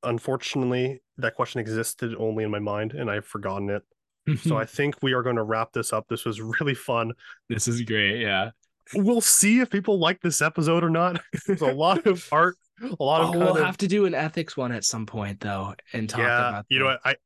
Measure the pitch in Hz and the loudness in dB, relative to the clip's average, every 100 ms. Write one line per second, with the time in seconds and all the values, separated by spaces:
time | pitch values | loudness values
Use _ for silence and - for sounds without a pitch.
0 | - 120 - 131 - 143 127 123 127 135 | -2 -4 -2 -4 -2 -2 0 0 0 -4
1 | _ - 117 - 123 127 110 110 113 - | _ -4 -4 -2 -4 -2 -4 -4 -4 -4
2 | 120 110 113 110 107 104 104 101 113 139 | -8 -4 -4 -2 -2 -2 -4 -4 -4 -6
3 | 127 104 101 104 101 98 101 101 - _ | -4 -4 -6 -8 -6 -6 -4 -6 -8 _
4 | _ _ - 147 170 117 110 - 143 143 | _ _ -4 -2 0 -2 -2 -2 -4 -2
5 | 135 127 123 120 107 110 113 - 110 110 | 0 0 0 -2 0 -2 -2 -4 -2 -4
6 | 104 123 - 107 110 - 147 127 - 117 | -4 -6 -4 -6 -6 -2 -2 -2 -2 -2
7 | 117 120 - - _ 110 - 117 113 107 | -2 -6 -16 -20 _ -4 -2 -2 -2 0
8 | 101 110 110 95 104 - _ _ _ - | 2 0 0 0 -2 -6 _ _ _ 0
9 | 202 240 - - 202 233 247 202 196 202 | 2 4 4 4 6 6 4 0 0 2
10 | 165 180 175 - 156 160 156 170 170 160 | 2 2 0 2 0 2 2 4 4 2
11 | 175 175 - 156 - 190 147 131 160 202 | 2 0 -6 -10 -2 0 0 2 2 4
12 | 220 185 - 147 175 180 _ _ 240 185 | 2 0 2 4 4 2 _ _ -12 -2
13 | 135 156 165 170 165 160 151 190 196 202 | 2 4 4 4 4 4 2 0 0 2
14 | 196 156 151 160 160 - 127 117 - 117 | 2 0 -2 -4 -6 -6 -4 -2 -4 -4
15 | 107 117 101 98 107 98 95 98 - 117 | -6 -6 -6 -6 -6 -6 -6 -10 -10 -8
16 | 110 117 120 120 123 101 104 131 135 131 | -6 0 2 2 0 -2 -2 0 2 0
17 | 135 139 | 0 -2